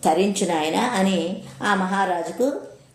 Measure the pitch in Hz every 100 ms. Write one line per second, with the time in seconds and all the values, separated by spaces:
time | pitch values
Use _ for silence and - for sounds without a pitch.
0 | 185 160 208 190 180 165 156 185 247 214
1 | 190 185 165 202 - - 208 196 185 196
2 | 190 175 165 - 262 - - - -